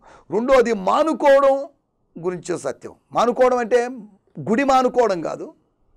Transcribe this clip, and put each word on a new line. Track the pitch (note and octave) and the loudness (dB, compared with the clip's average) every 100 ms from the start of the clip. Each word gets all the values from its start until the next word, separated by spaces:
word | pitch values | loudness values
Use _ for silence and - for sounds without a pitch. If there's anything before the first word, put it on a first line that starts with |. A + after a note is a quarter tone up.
| _ - - | _ -20 -8
రెండోది | F3 B3 C4+ A#3 | -6 2 2 2
మానుకోవడం | A3 F#3 A3+ D#4 D4+ D4 C#4 C#4 C4+ C4+ _ _ _ _ - | -2 -2 0 0 0 4 6 4 2 -4 _ _ _ _ -10
గురించిన | E3+ F3+ - E3 | -8 -8 -8 -8
సత్యం. | C#3 - - - _ | -6 -10 -14 -20 _
మానుకోవడం | C#3 A3+ A#3+ B3+ B3 | -2 -2 2 2 2
అంటే | A#3 B3 A#3+ C4 G#3 _ _ - | 0 0 0 -8 -18 _ _ -12
గుడి | C3+ A#3 | -4 -2
మానుకోవడం | C#4 C4 B3 B3 A3+ F#3 | 2 2 2 2 0 -2
కాదు, | D3+ D3 G#3 - _ _ _ | -6 -8 -12 -18 _ _ _